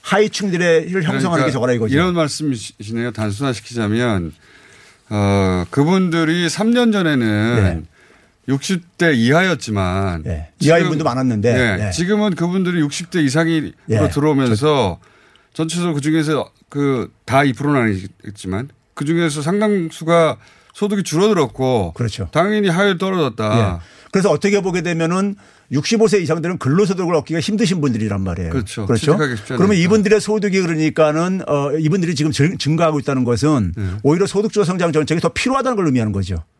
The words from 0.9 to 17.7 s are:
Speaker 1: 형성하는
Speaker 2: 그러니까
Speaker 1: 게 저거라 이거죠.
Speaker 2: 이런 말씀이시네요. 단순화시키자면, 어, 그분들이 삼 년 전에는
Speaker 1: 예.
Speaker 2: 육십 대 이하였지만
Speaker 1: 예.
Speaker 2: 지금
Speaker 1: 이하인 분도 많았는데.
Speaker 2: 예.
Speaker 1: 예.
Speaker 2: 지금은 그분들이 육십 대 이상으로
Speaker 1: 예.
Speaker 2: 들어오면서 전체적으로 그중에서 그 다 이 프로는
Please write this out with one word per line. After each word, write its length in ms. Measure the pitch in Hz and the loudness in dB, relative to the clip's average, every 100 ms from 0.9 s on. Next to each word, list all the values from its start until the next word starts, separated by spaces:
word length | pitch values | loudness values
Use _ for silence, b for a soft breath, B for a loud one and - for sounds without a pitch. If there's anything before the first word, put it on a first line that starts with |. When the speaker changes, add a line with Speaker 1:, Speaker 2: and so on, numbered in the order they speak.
Speaker 1:
형성하는 300 | 185 156 135 | -2 -2 0
Speaker 2:
그러니까 240 | 135 165 - | 0 0 0
Speaker 1:
게 40 | |
저거라 200 | 127 123 | 0 0
이거죠. 220 | 120 110 | 0 0
Speaker 2:
이런 180 | 139 180 | 0 0
말씀이시네요. 960 | 175 151 - 151 117 101 _ 104 117 120 | 0 -2 -2 -4 -4 -8 _ -8 -6 -6
단순화시키자면, 1200 | 110 107 101 135 117 - 120 104 110 123 98 82 - B B B B B B _ | -4 -4 -2 -4 -6 -8 -4 -2 0 0 0 -4 -12 B B B B B B _
어, 560 | 104 101 98 95 90 87 | -2 2 2 2 0 -2
그분들이 800 | - 151 190 185 165 160 170 170 | 0 2 2 2 0 0 0 -2
삼 220 | 160 220 | -2 0
년 200 | 240 240 | 2 2
전에는 880 | 208 165 139 113 104 113 120 95 85 - | 2 0 0 0 0 2 2 2 -2 -10
Speaker 1:
예. 680 | _ _ _ _ _ - | _ _ _ _ _ -4
Speaker 2:
육십 460 | 135 - 185 - - | -4 -2 -4 -6 -2
대 160 | 170 | 0
이하였지만 1080 | 127 117 156 185 156 - 104 92 95 98 85 85 | 2 4 4 2 -2 -4 -4 -2 -2 -4 -4 -6
Speaker 1:
예. 220 | 80 - _ | -8 -10 _
Speaker 2:
지금 100 | 147 170 | 2 2
Speaker 1:
이하인 120 | 185 | 2
분도 160 | - | -2
많았는데. 760 | 151 123 131 107 117 120 120 92 | -2 0 0 0 2 2 0 -2
Speaker 2:
예. 60 | 104 | -4
Speaker 1:
예. 40 | |
Speaker 2:
지금은 440 | 90 180 208 208 | -4 -2 0 0
그분들이 460 | 160 170 185 180 175 | -2 -2 0 0 0
육십 300 | 147 - 170 | -2 -4 -6
대 120 | 185 | -2
이상으로 480 | 143 147 165 160 101 - - | 0 0 0 -2 -4 -12 -4
Speaker 1:
예. 200 | 110 147 | 0 0
Speaker 2:
들어오면서 880 | 147 151 139 127 104 151 143 101 82 b b b b b | 2 0 2 2 2 2 2 0 -4 b b b b b
전체적으로 400 | - 160 170 175 | -6 -4 -2 -2
그중에서 560 | 143 143 160 156 143 - _ _ | -2 0 0 0 -2 -4 _ _
그 400 | 143 143 127 98 _ | -2 0 0 -4 _
다 200 | - 131 | 0 2
이 100 | 143 | 2
프로는 260 | 117 143 | 0 0